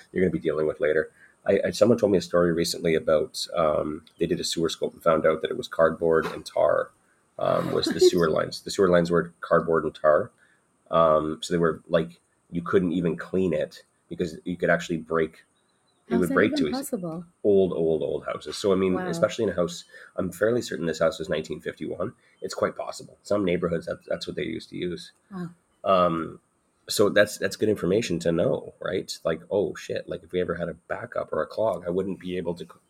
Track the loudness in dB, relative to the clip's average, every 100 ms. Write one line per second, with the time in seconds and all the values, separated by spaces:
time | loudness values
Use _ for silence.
0 | -10 0 0 0 -2 0 -2 0 0 0
1 | -2 -8 -20 _ 0 0 0 2 4 6
2 | 4 2 2 2 4 2 0 -2 0 2
3 | 2 2 2 -6 -6 0 2 2 -2 -8
4 | -12 _ -2 -2 -4 -2 -2 -2 -6 -2
5 | 2 4 2 0 -2 -6 -6 2 2 2
6 | 2 2 0 -6 -6 0 2 2 -2 _
7 | _ _ _ -4 0 0 0 -2 -2 4
8 | 4 6 4 2 -2 -6 -8 2 4 6
9 | 4 2 0 -6 0 2 4 0 0 0
10 | 4 4 2 -8 _ _ _ _ _ 4
11 | 4 4 2 -4 -2 0 2 0 0 0
12 | 0 -6 _ _ _ -8 0 2 2 2
13 | 0 -2 -4 -2 0 -2 -6 -10 -20 _
14 | _ -6 -6 -6 -8 -4 0 0 0 -6
15 | -2 -2 -2 -4 _ _ _ _ _ _
16 | _ 0 2 4 2 2 0 -2 -6 -6
17 | -6 -10 -12 _ 2 4 4 2 0 0
18 | -2 -4 -6 -8 -10 -4 0 2 2 0
19 | -2 0 -2 0 -2 0 -4 -4 -16 -20
20 | -12 -6 -6 -2 0 0 -2 -4 -4 0
21 | 0 0 -4 -4 -4 -8 -10 -10 -10 -6
22 | -8 -8 _ _ -10 -4 -4 -4 -10 -12
23 | -18 -20 -4 0 0 0 0 -2 -4 -10
24 | -6 -8 -6 -8 -6 -8 -10 -8 -8 -8
25 | -12 _ _ -12 -12 -14 _ _ 2 4
26 | 4 2 -4 -10 _ _ _ _ -8 2
27 | 4 4 2 0 -6 -2 0 0 2 0
28 | 0 -2 0 0 0 -2 -6 -10 -6 -6
29 | -6 -6 -4 -4 -2 -2 -2 -4 -8 -8
30 | -8 -12 -6 -4 -2 -4 -6 -8 -10 -10
31 | -6 -8 -4 -4 -4 -2 -2 -2 -2 -2
32 | -2 -6 -6 -6 -4 -6 -10 -18 _